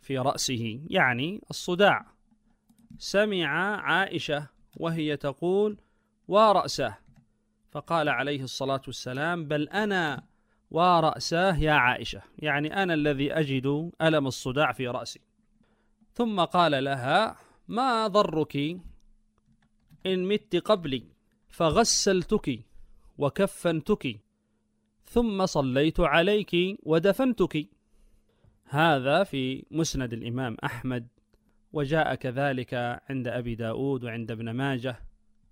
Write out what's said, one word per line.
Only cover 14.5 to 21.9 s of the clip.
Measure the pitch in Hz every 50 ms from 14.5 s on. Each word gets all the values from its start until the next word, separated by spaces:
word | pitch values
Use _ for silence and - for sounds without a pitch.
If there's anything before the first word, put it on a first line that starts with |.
| 123 143 156 135 117
في | - 131 120
رأسي. | 123 120 117 - - - _ _ _ _ _ _ _ _ _ _ _ _ _ _ _ _ _ _ _
ثم | - 240 226 208 190
قال | 165 - - 180 170 160 143 131 135
لها: | 139 139 131 120 135 156 190 220 - - - - _ _ _ _ -
"ما | 180 226 262 269 233 220 220
ضرك | 214 175 214 202 190 156 156 147 - - 143 143 156 175 185 - - - - _ _ _ _ _ _ _ _ _ _ _ _ _ _ _ _ _ _ - - -
إن | 185 190 185 180 190
مت | 208 208 - _ -
قبلي، | 175 165 - 214 190 165 147 131 123 - - _ _ _ _ _ _ _ _
فغسلتك | - - 170 156 147 202 233 -